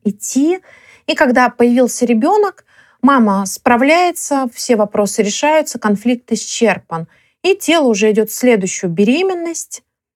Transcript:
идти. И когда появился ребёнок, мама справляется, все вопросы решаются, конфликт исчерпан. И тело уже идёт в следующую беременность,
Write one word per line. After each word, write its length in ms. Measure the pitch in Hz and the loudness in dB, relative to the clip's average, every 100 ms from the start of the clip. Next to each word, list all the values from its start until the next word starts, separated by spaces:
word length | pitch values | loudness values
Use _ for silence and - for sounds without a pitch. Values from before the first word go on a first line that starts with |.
идти. 560 | 208 202 - 262 302 370 - - _ _ - | -6 -6 -6 -2 0 -2 -8 -20 _ _ -6
И 80 | |
когда 340 | 311 311 247 247 | 0 2 2 2
появился 560 | - 240 240 247 - | 2 2 4 2 0
ребёнок, 600 | 233 226 294 415 415 - _ _ _ _ | 0 2 2 2 0 -4 _ _ _ _
мама 440 | 254 277 214 196 190 | 2 4 2 0 -4
справляется, 1000 | - - 233 269 330 359 339 - 277 254 | -4 0 2 4 2 2 -2 -4 -4 -4
все 240 | - - 220 | -6 -2 0
вопросы 460 | 208 - 202 - | 0 -2 -2 -2
решаются, 560 | 202 - 294 311 302 233 | -4 -2 0 0 0 -4
конфликт 520 | 214 202 240 240 - | -2 -2 -2 -4 -4
исчерпан. 760 | 220 - - 226 175 - 165 165 _ _ _ | -6 -6 -2 0 0 -6 -10 -10 _ _ _
И 120 | 349 | -2
тело 340 | 392 - 330 262 | -2 0 2 2
уже 220 | 202 214 | 2 2
идёт 200 | 208 214 | 0 -2
в 40 | |
следующую 560 | - 247 226 185 - 185 | 0 2 2 0 -6 -4
беременность, 920 | 170 208 285 381 359 339 330 - - _ _ _ | 0 2 2 0 -4 -6 -10 -12 -18 _ _ _